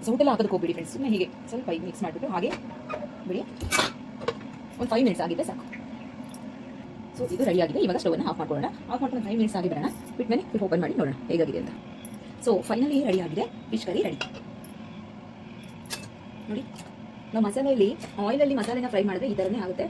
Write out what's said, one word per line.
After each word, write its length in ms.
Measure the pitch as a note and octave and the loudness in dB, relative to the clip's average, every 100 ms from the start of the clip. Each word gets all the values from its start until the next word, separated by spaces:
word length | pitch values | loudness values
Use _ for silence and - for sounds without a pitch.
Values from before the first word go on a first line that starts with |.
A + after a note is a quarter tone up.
So 80 | - | 2
ಊಟೆಲ್ಲ 160 | A#3+ C#4+ | 6 6
ಹಾಕೋದಕ್ಕೆ 220 | A#3+ G3+ F#3 | 6 4 2
ಹೋಗ್ಬಿಡಿ 180 | E3 E3+ | 0 -2
ಫ್ರೆಂಡ್ಸ್, 160 | E3 | -4
ಸುಮ್ಮನೆ 160 | A3+ C4+ | -4 0
ಹೀಗೆ 120 | G#3+ F3+ - - | 2 2 -4 -8
ಸ್ವಲ್ಪ 180 | A3+ A#3+ | -6 -2
ಹೀಗೆ 120 | E3 F3+ | -2 -4
ಮಿಕ್ಸ್ 140 | - | -4
ಮಾಡಿಬಿಟ್ಟು 260 | F3+ D#3 C4+ F#3 | -4 -2 -2 0
ಹಾಗೆ 140 | G#3+ - - - - - - - - | 0 -2 -8 -12 -8 -8 -8 -10 -4
ಬಿಡಿ. 140 | F3+ - - - - - - - - - - - - - - | -4 -4 -6 0 2 2 -2 -12 -6 -6 -6 -10 -12 -12 -4
ಒಂದು 120 | A#3+ | 2
ಫೈವ್ 120 | A3+ B3+ | 6 6
ಮಿನಿಟ್ಸ್ 180 | F3 E3 | 4 0
ಆಗಿದ್ರೆ 200 | E3 D#4+ | 0 -2
ಸಾಕು. 140 | - - - - - - - - - - - - - - - - - | -4 -8 -10 -10 -10 -12 -12 -12 -10 -12 -12 -12 -12 -12 -12 -12 -4
So 120 | B3 | -2
ಇದು 100 | - C4 | 4 6
ರೆಡಿ 100 | F3+ E3 | 6 6
ಆಗಿದೆ, 160 | C4+ E4+ | 6 4
ಇವಾಗ 120 | F3 | 4
ಸ್ಟವ್ 120 | G3 E3 | 4 4
ಅನ್ನು 100 | C#4+ | 2
ಆಫ್ 60 | - | 0
ಮಾಡ್ಕೊಳ್ಳೋಣ. 280 | - D3 B3 - - | 0 2 0 -2 -4
ಆಫ್ 100 | B3 | 0
ಮಾಡ್ಕೊಂಡು 220 | C4 C4 G#3+ | 0 0 0
ಫೈವ್ 100 | A3 | 2
ಮಿನಿಟ್ಸ್ 160 | G#3+ G3 | 2 2
ಆಗಿ 100 | F3 | 0
ಬರೋಣ, 160 | D#3 C#3+ - - - | 0 -2 -2 -10 -6
ಬಿಟ್ಮೇಲೆ 240 | A#3 - - A3+ G3 | 0 2 2 0 2
ಓಪನ್ 140 | - | 2
ಮಾಡಿ 120 | E3 D#4+ | 2 2
ನೋಡೋಣ 140 | D3+ C3 - | 0 0 0
ಹೇಗಾಗಿದೆ 280 | E3+ D#3 E2+ | 2 2 0
ಅಂತ. 100 | E2 - - - - - - - - | -4 -8 -12 -14 -14 -14 -14 -4 2
So 60 | G#3 - | 2 4
ಫೈನಲಿ 260 | A3+ C#4 C#4+ C4+ | 2 4 4 4
ರೆಡಿ 100 | F#3 D#3+ | 2 2
ಆಗಿದೆ 180 | D#3+ A#4 - - | 0 -2 -4 -4
ಫಿಶ್ 160 | - - | -2 0
ಕರಿ 120 | F#3+ G#4 | 2 2
ರೆಡಿ. 120 | C#3+ - - - - - - - - - - - - - - - - - - - - - - - | 0 -6 -8 -12 -14 -14 -14 -14 -12 -14 -14 -16 -14 -14 -14 -14 -14 -10 -10 -10 -14 -16 -14 -6
ನೋಡಿ 140 | G#3+ C4+ - - - - - - | -6 -6 -12 -14 -14 -14 -14 -4
ನಾವು 80 | A3 G#3 | 2 2
ಮಸಾಲೆಯಲ್ಲಿ, 400 | G#3 C4+ C4+ G3+ D4+ - - | 4 4 6 6 4 -8 -2
ಆಯಿಲಲ್ಲಿ 320 | G#3 C4+ C#4+ C4+ | 2 4 4 4
ಮಸಾಲೆನ 300 | G#3+ B3 B3 | 0 0 2
ಫ್ರೈ 80 | G#3+ G3+ | 2 2
ಮಾಡಿದ್ರೆ 200 | F#3 B3+ | 2 0
ಈ 20 | G3+ | 0
ಥರನೇ 220 | F#3 A3+ F#3 | 0 0 -2
ಆಗುತ್ತೆ. 180 | F#3 - | -2 -4